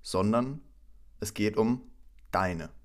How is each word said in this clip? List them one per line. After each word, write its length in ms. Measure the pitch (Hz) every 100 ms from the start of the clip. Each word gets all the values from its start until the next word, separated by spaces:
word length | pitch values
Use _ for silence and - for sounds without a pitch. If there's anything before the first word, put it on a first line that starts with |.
sondern 580 | - 92 101 117 127 147 - - - - - -
es 120 | -
geht 220 | - 107 107
um 260 | 110 127 - - - - -
deine 400 | 92 92 85 78 -